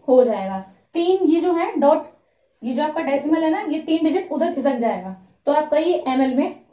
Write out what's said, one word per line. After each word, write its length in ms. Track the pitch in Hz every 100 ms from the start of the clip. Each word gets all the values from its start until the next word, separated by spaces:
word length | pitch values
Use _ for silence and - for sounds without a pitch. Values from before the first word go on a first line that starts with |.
| -
हो 160 | 254
जाएगा। 360 | 240 202 190 190 - _ _
तीन 340 | 330 349 381 320
ये 140 | 330
जो 120 | 359
है 260 | 330 381 302
डॉट, 260 | 277 311 - - _ _ _ _
ये 100 | 226
जो 100 | 262
आपका 180 | 302 311
decimal 420 | 269 277 294 320
है 60 | 320
ना, 120 | 381
ये 180 | 359 311
तीन 240 | - 320
डिजिट 280 | 311 359 -
उधर 220 | 285 339
खिसक 220 | 277 277 247
जाएगा, 420 | 226 185 185 190 - _ -
तो 60 |
आपका 260 | 294 302 302
ये 260 | 330 339 269
एमएल 280 | 262 262 254
में 260 | 359 - _